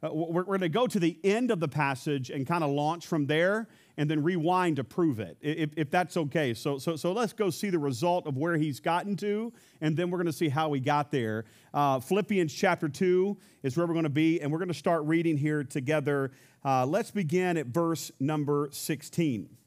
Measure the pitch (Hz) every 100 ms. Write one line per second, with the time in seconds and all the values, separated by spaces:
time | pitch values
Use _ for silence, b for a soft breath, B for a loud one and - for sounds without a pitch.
0 | 156 156 165 170 180 196 185 160 247 220
1 | 165 175 196 208 247 208 160 135 143 135
2 | - 143 127 147 127 170 156 143 147 170
3 | - 165 139 151 175 214 226 b b b
4 | 147 156 147 185 156 185 180 143 127 -
5 | 170 113 95 - 147 160 151 151 151 180
6 | 180 - 151 165 143 113 - 139 135 160
7 | 170 190 226 - 202 151 208 175 143 117
8 | 170 180 156 131 165 170 156 131 - 170
9 | 196 202 208 208 233 B B B 156 156
10 | 180 180 175 156 165 135 160 143 127 147
11 | 143 143 113 110 110 B B 143 143 135
12 | 127 190 208 202 170 - 190 170 160 139
13 | 190 180 190 202 B B 135 131 175 165
14 | 160 139 160 165 147 156 185 170 - 165
15 | 151 165 165 151 151 151 135 156 131 156
16 | 143 143 131 B B B 139 131 127 180
17 | 226 208 165 180 185 170 127 123 170 160
18 | - - 135 156 143 147 147 - - 160
19 | - - 165 113 80 -